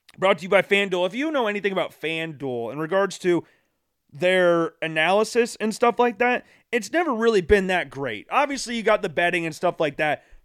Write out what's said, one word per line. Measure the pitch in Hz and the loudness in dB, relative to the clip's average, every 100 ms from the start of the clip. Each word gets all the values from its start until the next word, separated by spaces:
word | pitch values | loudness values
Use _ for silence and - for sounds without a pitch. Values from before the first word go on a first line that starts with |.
| _ - | _ -2
brought | 185 196 | 0 0
to | |
you | 180 | 2
by | 190 | 2
FanDuel. | - 196 202 180 185 | 4 2 2 0 -2
If | |
you | 220 302 | -2 -2
know | 294 220 | -2 -2
anything | 208 202 | -2 -2
about | 190 151 | -2 -4
FanDuel | - 151 160 165 143 135 123 117 | -6 -6 -4 -6 -8 -6 -6 -6
in | 139 | -6
regards | 156 190 196 - | -2 0 0 -2
to | 180 170 - _ _ _ _ _ _ | 0 0 -2 _ _ _ _ _ _
their | 147 180 185 180 170 165 - | -2 2 4 4 4 0 -4
analysis | 160 160 160 196 214 240 233 - | -6 0 2 2 2 0 0 -2
and | 214 | -4
stuff | 208 233 214 | 0 0 2
like | 240 214 | 0 2
that, | 240 247 - _ _ | 0 0 -6 _ _
it's | 240 208 | -6 -2
never | 320 339 | -2 0
really | 226 233 214 | 0 2 2
been | 165 208 185 | 4 2 2
that | 180 139 | -2 -4
great. | 127 135 107 - | -6 -8 -8 -4
Obviously, | 214 285 277 - | 0 0 -2 -6
you | 233 | -4
got | 208 214 | 0 0
the | 190 | 0
betting | 147 175 175 165 | 0 0 0 -4
and | |
stuff | 151 180 165 | -4 -4 0
like | 156 147 | -2 -2
that, | 151 139 _ - | -2 -2 _ -20